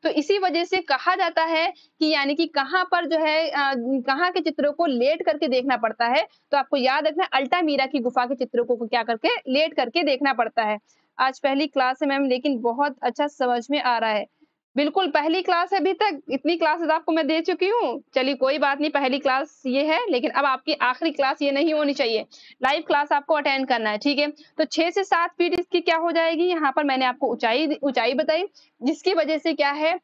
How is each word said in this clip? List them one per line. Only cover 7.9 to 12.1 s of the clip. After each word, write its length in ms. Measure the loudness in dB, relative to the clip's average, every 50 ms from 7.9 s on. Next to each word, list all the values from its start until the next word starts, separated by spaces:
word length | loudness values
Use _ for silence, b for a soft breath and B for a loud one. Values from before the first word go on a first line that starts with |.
| -2 -2
गुफा 240 | -2 0 0 -2 -2
के 100 | -2 -2 -4
चित्रों 280 | -4 -2 -2 -2 0 0
को 80 | -2 -2
क्या 260 | -2 -4 -2 -4 -2
करके, 320 | -2 -4 -2 0 0 -2 -2 -2 -2
लेट 240 | 0 0 0 0 0
करके 280 | -2 -2 0 0 -2 0
देखना 280 | 0 0 2 0 0 2
पड़ता 280 | 0 -2 -2 0 -2 -2
है। 160 | 0 -2 -4 _ _ _ _ _ _ _ -2
आज 220 | 0 0 0 0
पहली 260 | -2 0 2 2 0 0
class 320 | _ 2 2 2 2 0 0
है 60 |
मैम, 160 | 0